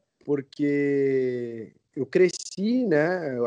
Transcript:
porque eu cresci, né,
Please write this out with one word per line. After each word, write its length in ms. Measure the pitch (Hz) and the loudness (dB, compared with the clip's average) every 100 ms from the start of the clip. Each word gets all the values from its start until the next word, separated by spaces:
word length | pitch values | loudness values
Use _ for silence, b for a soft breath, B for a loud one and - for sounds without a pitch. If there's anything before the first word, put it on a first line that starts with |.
| _ _ - | _ _ -4
porque 1500 | 147 135 - 147 143 143 139 139 131 127 123 120 113 107 - _ - | -4 -4 -4 0 2 2 2 2 2 0 -2 -6 -8 -12 -16 _ -8
eu 100 | 123 | -2
cresci, 800 | - 180 - - - 208 254 233 | 2 2 2 -10 -4 -2 0 2
né, 520 | 151 160 185 151 123 | 2 2 0 -4 -2